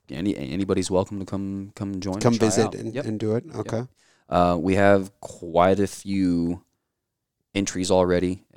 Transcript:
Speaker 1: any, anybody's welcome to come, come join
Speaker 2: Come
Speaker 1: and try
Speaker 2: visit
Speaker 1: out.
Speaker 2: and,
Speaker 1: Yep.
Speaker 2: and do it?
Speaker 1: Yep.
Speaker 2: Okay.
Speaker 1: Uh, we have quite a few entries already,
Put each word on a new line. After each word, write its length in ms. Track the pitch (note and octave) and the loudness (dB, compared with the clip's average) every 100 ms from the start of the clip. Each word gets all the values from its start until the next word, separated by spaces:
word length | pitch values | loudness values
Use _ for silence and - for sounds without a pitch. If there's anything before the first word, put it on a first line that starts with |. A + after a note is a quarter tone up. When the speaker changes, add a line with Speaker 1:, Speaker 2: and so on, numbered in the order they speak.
| - | -14
Speaker 1:
any, 260 | C2 G2 - | -6 -4 -4
anybody's 560 | C2+ F2+ F#2+ F#2+ F#2 | -4 -4 0 0 0
welcome 280 | F#2 G2 G2+ | 0 0 -6
to 60 | F#2 | -8
come, 460 | G2 G2 G2 G2 | -6 -6 -8 -10
come 280 | - G2 F#2+ | -8 -8 -6
join 180 | F#2+ F#2+ | -6 0
Speaker 2:
Come 140 | B2 | 2
Speaker 1:
and 60 | A#2 | 4
try 60 | A2 | 2
Speaker 2:
visit 160 | G2+ G#2 | 2 0
Speaker 1:
out. 100 | G2 | -2
Speaker 2:
and, 180 | A2+ | -8
Speaker 1:
Yep. 120 | A#2+ A2+ | -8 -6
Speaker 2:
and 120 | G#2+ | -4
do 180 | G#2+ A2+ | -2 -2
it? 100 | E2 | -4
Speaker 1:
Yep. 100 | E2 | -10
Speaker 2:
Okay. 280 | G2+ A2+ B2+ _ _ _ - | -6 -6 -8 _ _ _ -4
Speaker 1:
Uh, 300 | F2 F2 F2 | 2 2 2
we 160 | F2 F#2+ | 0 4
have 420 | G2+ G2 F#2+ - | 4 4 0 -12
quite 580 | - - F2 E2 F2+ G2 | -18 -14 -2 4 4 4
a 80 | G2 | 0
few 760 | - G2 G2 F#2 F2 E2+ F2+ - _ _ _ _ _ _ _ _ G2 | -4 -6 0 2 2 0 -4 -10 _ _ _ _ _ _ _ _ -4
entries 360 | G2 F#2 F#2 | -4 -2 2
already, 520 | F#2 F2+ F2 F2+ F#2 _ | 4 4 2 0 -4 _